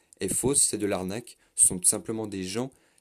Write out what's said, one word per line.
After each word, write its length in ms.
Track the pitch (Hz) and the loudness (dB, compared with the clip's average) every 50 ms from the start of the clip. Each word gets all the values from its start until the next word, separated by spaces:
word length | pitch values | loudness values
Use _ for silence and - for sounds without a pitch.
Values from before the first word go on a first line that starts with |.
| _ _ - - | _ _ -10 -6
est 120 | 98 92 - | -4 -2 -2
fausse, 300 | - - 127 143 - - | 0 0 2 4 4 4
c'est 160 | - - 98 | 2 2 0
de 80 | 101 | 0
l'arnaque. 500 | 98 98 90 92 92 98 113 120 - - _ _ _ - | 0 0 0 -2 -4 -6 -6 -8 -12 -18 _ _ _ 0
Ce 120 | - - | 2 2
sont 120 | - 98 90 | 2 2 2
tout 100 | 90 - | 2 2
simplement 380 | - 104 101 - 113 113 110 | 2 0 -2 -4 -4 -4 -4
des 180 | 104 98 98 92 | -4 -4 -6 -6
gens 260 | 92 101 117 127 139 - _ _ _ _ _ | -4 -4 -4 -4 -6 -8 _ _ _ _ _